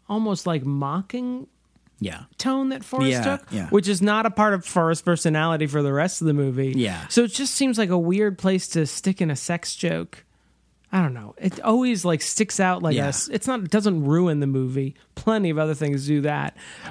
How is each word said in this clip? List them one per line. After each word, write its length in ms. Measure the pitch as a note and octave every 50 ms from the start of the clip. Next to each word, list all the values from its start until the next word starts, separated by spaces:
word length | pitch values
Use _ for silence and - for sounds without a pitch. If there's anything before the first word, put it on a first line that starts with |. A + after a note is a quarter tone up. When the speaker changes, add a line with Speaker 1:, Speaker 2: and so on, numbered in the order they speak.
| _ -
Speaker 1:
almost, 400 | G#3 G#3+ A3 G#3+ G3 - - F3+
like, 160 | E3+ D3+ C3
mocking 800 | C#3 C#3+ C#3 C#3 C#3 D3 F3+ F#3+ - - B3 B3 B3 B3 B3+ C4+ - _ _ _ _ _ _ _ _ _ -
Speaker 2:
Yeah. 220 | - G2 D#2 - - - _ -
Speaker 1:
tone 300 | - B3+ C4 C4+ C4+ C4
that 160 | C4+ C4+ -
Forrest 260 | - - C4 C4 C4+
Speaker 2:
Yeah, 120 | C4 B2 -
Speaker 1:
took, 220 | - C#4 - - -
Speaker 2:
yeah. 160 | - - - -
Speaker 1:
which 180 | - G3+ F3 F#3+
is 120 | G3+ F3
not 240 | F#3+ G#3 G#3 A3 A3
a 60 | A3+
part 240 | - - G#3 G#3+ G3+
of 100 | F#3 E3+
Forrest's 380 | - - F#3 E3 E3 E3 D#3+ -
personality 640 | F3+ F3 D#3 - E3 D#3 D#3 D#3 E3 E3 D#3 D#3
for 160 | D3 C#3 D3+ D3
the 100 | C#3+ C#3
rest 280 | C#3+ D#3+ F#3 - -
of 80 | E3+ D#3+
the 40 | D3
movie. 400 | C#3+ C#3+ C3+ B2+ B2+ C3+ C3+ B2+
Speaker 2:
Yeah. 320 | B2+ A#2+ G#2 F2+ E2+ - -
Speaker 1:
So 160 | - - A#3+
it 80 | A3+ -
just 220 | - C#4 C4 -
seems 200 | - C#4 C4 A#3+
like 140 | G#3+ A3 F3
a 80 | F3+ F3+
weird 400 | E3+ E3+ F#3 G3+ G#3+ G#3 F#3+ -
place 300 | - F#3+ F#3+ F#3 - -
to 180 | - E3+ D#3
stick 340 | C#3 - - - F#3+ F#3+ -
in 120 | F#3 D#3+ C#3+
a 20 |
sex 380 | C3 - - F3 E3+ - - -
joke. 500 | - - E3+ E3 - E2+ - - - - _ _ _ _ _ _ _ _ _ _ _ _ _ -
I 100 | F#3+ F3
don't 100 | D3 B2+
know. 220 | A#2+ G#2+ G#2+ - -
It 200 | - F#3+ - -
always, 440 | - - A3 B3 B3+ B3+ A#3+ F#3+ E3+
like, 180 | F3+ E3 D#3 -
sticks 380 | - - - A3 G3+ - -
out 240 | F#3+ F#3 F3+ - E3+
like 100 | D#3+ C#3+
Speaker 2:
Yeah. 120 | C#3+ C#3
Speaker 1:
a 20 | C#3
s-, 200 | C#3 - - - C#4
it's 160 | G#3 - C4
not, 160 | B3+ A#3+ F#3+
it 60 | D#3+ -
doesn't 320 | G#3+ G3+ G#3+ F#3+ D#3+ C#3+
ruin 340 | C#3 D3+ E3+ F3+ F3 D#3 D3
the 80 | C#3+
movie. 480 | C#3 C3+ C3 C3 B2+ C3 C3+ C3+ C3+ C3+ - _ _ _
Plenty 340 | - - A3 A3 A3 G3+ E3+
of 80 | D#3 D3+
other 160 | D#3 D#3 D#3
things 320 | C#3 D#3 C#3+ C#3+ C#3 C3+
do 140 | C#3+ D3+ D3
that. 360 | C#3 D3 D3 D3 C#3 C#3+ - - - - - - - -